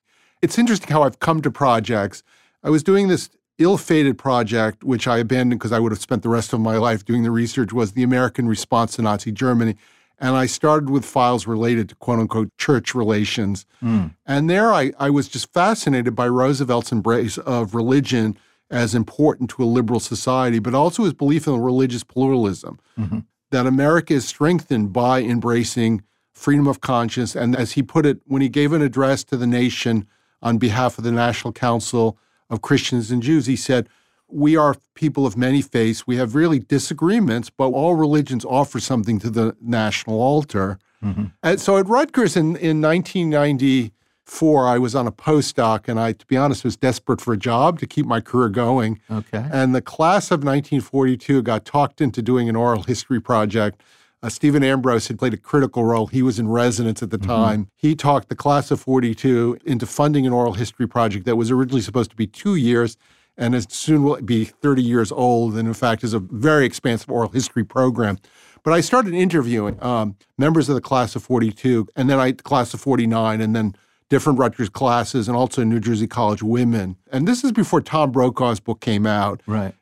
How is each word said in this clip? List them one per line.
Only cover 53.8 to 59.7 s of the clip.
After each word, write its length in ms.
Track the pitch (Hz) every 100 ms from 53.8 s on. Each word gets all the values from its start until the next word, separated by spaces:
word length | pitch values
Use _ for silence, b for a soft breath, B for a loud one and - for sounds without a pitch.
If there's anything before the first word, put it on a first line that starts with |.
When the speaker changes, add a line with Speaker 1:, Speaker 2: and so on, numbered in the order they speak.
| b b b b
Speaker 1:
Uh, 60 | 117
Stephen 340 | - 147 143
Ambrose 440 | 135 135 127 117 -
had 120 | 110
played 160 | 127 104
a 20 |
critical 480 | - 147 131 123 113
role. 220 | 117 107
He 160 | 131
was 160 | 127 107
in 100 | 110
residence 540 | 117 120 107 113 107
at 80 | 104
the 80 | 107
Speaker 2:
Mm-hmm. 100 | 98
Speaker 1:
time. 380 | 113 110 107 98 _
He 200 | 151 156
talked 320 | 143 139 -
the 80 | -
class 360 | 143 143 -
of 100 | 143
forty-two 800 | - 131 120 107 135 120 117 120
into 220 | -